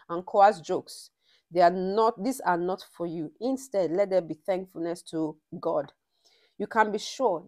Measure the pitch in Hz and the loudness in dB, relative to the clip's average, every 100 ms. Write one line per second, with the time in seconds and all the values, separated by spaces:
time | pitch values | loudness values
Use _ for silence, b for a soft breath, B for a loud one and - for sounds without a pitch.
0 | b 170 185 214 196 190 147 175 - - | b -10 0 6 6 6 -2 -4 -4 -14
1 | - _ _ _ _ 170 170 185 185 202 | -20 _ _ _ _ 4 4 4 0 2
2 | 220 220 208 254 - 175 175 190 - - | 2 2 -4 -2 -2 0 -2 -4 -8 -10
3 | 170 165 156 - 233 262 - 196 165 175 | -8 -6 -8 -6 -4 -4 -4 -2 0 0
4 | 202 185 165 160 - 185 190 165 170 175 | 2 0 0 -6 -4 -4 -6 -8 -6 -6
5 | - 160 160 151 _ 175 165 160 143 _ | -6 -4 -4 -6 _ -8 -4 -4 -4 _
6 | _ _ _ _ _ - 208 226 214 208 | _ _ _ _ _ -10 -2 2 2 0
7 | - - 254 165 | -6 -2 -2 -2